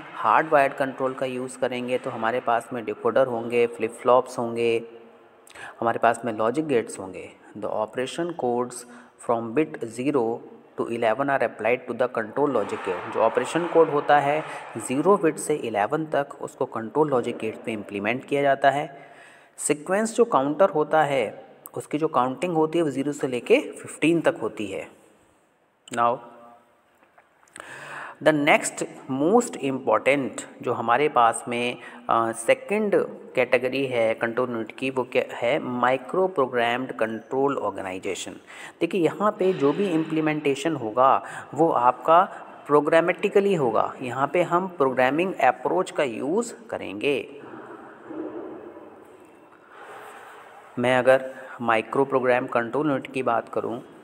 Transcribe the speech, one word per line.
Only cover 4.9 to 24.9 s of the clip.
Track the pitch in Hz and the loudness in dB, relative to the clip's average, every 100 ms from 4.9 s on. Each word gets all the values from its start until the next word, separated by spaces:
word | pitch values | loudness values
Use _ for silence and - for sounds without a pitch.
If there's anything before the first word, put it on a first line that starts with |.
| - - - - _ - - - - | -18 -20 -20 -20 _ -20 -18 -16 -4
हमारे | 117 113 | -2 2
पास | 117 117 | 2 2
में | 120 | -2
logic | 107 110 135 156 | 0 0 0 0
gates | 120 - - | 0 0 -8
होंगे। | 95 90 - - - 107 | -12 -12 -16 -20 -20 -10
The | 104 | -6
operation | 107 107 127 127 - 175 165 | -4 -4 -4 -6 -6 -8 -4
codes | 123 120 123 - - - - _ - | -2 -2 -4 -8 -18 -20 -20 _ -2
from | 117 117 | -2 0
bit | 123 156 156 117 120 | -2 -2 -4 -10 -6
zero | 135 143 113 120 - - - - | 0 0 0 -2 -8 -20 -14 -8
to | - | -6
eleven | 117 117 110 139 | 0 0 0 0
are | 135 | 0
applied | 117 - 107 123 - | 0 -2 0 0 -2
to | 117 | -2
the | 123 - | -2 -2
control | 107 120 147 | -4 0 0
logic | 123 104 110 | 0 -2 -4
gate। | - 107 113 | -6 -6 -4
जो | 110 | 2
ऑपरेशन | 113 123 127 165 170 | 2 2 -2 -2 2
कोड | 165 156 | 4 4
होता | 143 143 147 | 4 4 4
है | 139 151 - - - 117 | 4 0 -2 -10 -12 -10
ज़ीरो | 110 131 165 202 | -4 0 4 4
बिट | 160 151 | 4 0
से | - | -2
इलेवन | 151 117 107 107 156 156 | -4 -2 0 0 0 -2
तक, | 143 143 - | -2 -4 -6
उसको | - - 127 | -10 -6 -6
कंट्रोल | 113 110 139 151 | -6 -4 0 2
लॉजिक | 127 117 117 | 2 0 -4
गेट | 110 107 | -6 -8
पे | - | -6
implement | 110 98 101 101 131 | -6 -6 -4 -2 -2
किया | - 143 | -2 0
जाता | 143 135 139 | 2 4 4
है। | 135 156 - - - - - _ - | 2 -2 -10 -20 -20 -20 -20 _ -6
सीक्वेंस | - 151 151 196 220 - | -2 -2 0 0 0 2
जो | |
काउंटर | 233 139 139 151 190 | 4 4 2 4 2
होता | 156 151 156 | 2 2 4
है, | 147 139 104 - - - - | 4 2 -2 -4 -16 -20 -16
उसकी | - - 147 | -14 -6 -2
जो | 156 | 0
काउंटिंग | 156 123 131 180 | 2 0 0 -2
होती | 160 156 165 | 0 2 2
है | |
वो | 156 | 0
ज़ीरो | 131 135 | -2 -4
से | 143 139 | -2 -4
लेके | 123 - 247 | -2 2 2
फ़िफ़्टीन | - - - - 151 170 | 2 -10 -16 0 2 4
तक | 151 - | 2 0
होती | 110 - 101 | -4 -6 -8
है। | 95 - | -8 -10